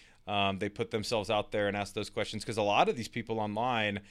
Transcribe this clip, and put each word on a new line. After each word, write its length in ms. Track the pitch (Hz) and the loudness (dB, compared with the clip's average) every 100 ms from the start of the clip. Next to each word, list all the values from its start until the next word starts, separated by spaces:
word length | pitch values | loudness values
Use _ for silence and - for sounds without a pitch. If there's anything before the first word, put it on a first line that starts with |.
| - - - | -20 -16 -4
Um, 340 | 101 98 95 | 0 0 0
they 100 | 101 | -2
put 220 | 104 113 | -4 -4
themselves 380 | 110 98 113 101 | -4 0 0 2
out 220 | 107 - | 0 2
there 160 | 107 101 | 0 2
and 80 | 101 | 0
ask 180 | 101 | -2
those 160 | 107 101 | -4 -4
questions 360 | - 104 110 - | -4 -4 -4 -4
'cause 120 | 110 | 0
a 60 | |
lot 240 | 104 110 190 | 4 6 4
of 80 | 127 | 2
these 140 | 107 | -6
people 300 | 120 110 110 | -8 -4 -2
online 600 | 104 104 127 117 104 101 - | -2 -2 0 0 0 -2 -8